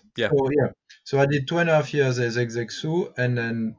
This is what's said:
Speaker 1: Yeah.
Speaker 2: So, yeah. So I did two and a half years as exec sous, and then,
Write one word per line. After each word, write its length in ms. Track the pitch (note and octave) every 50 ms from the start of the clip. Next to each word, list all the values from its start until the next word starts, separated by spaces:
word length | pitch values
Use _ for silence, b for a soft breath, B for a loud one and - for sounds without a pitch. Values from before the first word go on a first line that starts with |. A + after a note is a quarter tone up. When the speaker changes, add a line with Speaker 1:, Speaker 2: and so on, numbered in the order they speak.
| _ _ -
Speaker 1:
Yeah. 160 | - A2+ G2+ C#3+
Speaker 2:
So, 180 | C#3 C3+ C3
yeah. 200 | C#3+ C#3+ B2 G#2 - _ _ B B B B
So 140 | - - C3+
I 60 | C#3
did 200 | C#3 D3 C#3+ C3+
two 120 | - E3 E3+
and 100 | E3+ E3
a 40 | D#3+
half 180 | D3+ C#3 - -
years 240 | D3 C#3 C3 B2 B2
as 180 | B2 A#2 A2
exec 340 | B2 A#2+ A#2 A2+ A#2+ A#2 A2+
sous, 380 | - - - D#3 D#3+ F3 G3+ - -
and 220 | - B2+ B2 B2 A#2+
then, 380 | A#2 A#2 A#2 A2+ A2+ A2 A2+